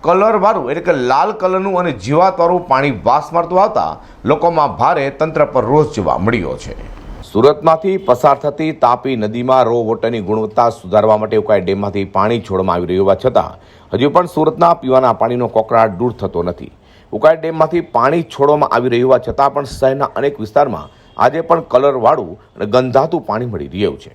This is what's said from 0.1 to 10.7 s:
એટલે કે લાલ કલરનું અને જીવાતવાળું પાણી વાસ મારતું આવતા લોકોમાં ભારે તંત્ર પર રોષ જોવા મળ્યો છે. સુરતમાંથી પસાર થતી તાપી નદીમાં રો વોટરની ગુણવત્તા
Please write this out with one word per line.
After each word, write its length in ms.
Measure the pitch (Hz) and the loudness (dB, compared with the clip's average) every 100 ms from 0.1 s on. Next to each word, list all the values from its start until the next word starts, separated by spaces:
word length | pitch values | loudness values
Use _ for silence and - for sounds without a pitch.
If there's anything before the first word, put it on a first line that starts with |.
| 180 214 214 196 214 123 | 2 4 4 2 0 -2
એટલે 100 | 147 180 | -4 0
કે 60 | 151 123 | 0 2
લાલ 220 | 135 190 214 | 2 0 -2
કલરનું 360 | 185 190 196 180 | -2 -2 -2 -2
અને 100 | 175 117 95 | -2 -4 -2
જીવાતવાળું 600 | 151 190 180 170 180 175 | 2 2 2 0 0 0
પાણી 260 | 131 143 110 107 | 0 0 0 0
વાસ 240 | 139 151 170 | 0 0 -4
મારતું 260 | 165 180 | 0 0
આવતા 240 | 208 120 80 73 - - - | 2 0 -4 -6 -16 -8 -2
લોકોમાં 440 | 147 170 165 143 - | 2 2 2 0 0
ભારે 240 | 131 160 139 139 | 0 2 -2 -2
તંત્ર 240 | 160 151 117 | -4 0 0
પર 100 | 131 113 | 0 2
રોષ 260 | 147 151 110 | 2 2 -2
જોવા 220 | 85 60 98 | -2 0 0
મળ્યો 280 | 117 78 64 | -2 -4 -8
છે. 120 | - - - - - - - | -10 -14 -14 -16 -16 -18 -6
સુરતમાંથી 680 | 104 131 147 151 160 196 190 190 | 4 4 4 2 2 0 -2 0
પસાર 260 | 123 151 139 | 2 4 2
થતી 240 | 147 147 156 151 | -2 -4 -6 0
તાપી 320 | 123 123 135 123 | 2 2 -2 -4
નદીમાં 420 | 107 117 123 131 117 | -4 -4 0 2 4
રો 100 | 120 110 | 0 -2
વોટરની 340 | 113 117 117 92 | -2 -2 -4 -4
ગુણવત્તા 420 | 110 107 107 120 | -2 -2 0 0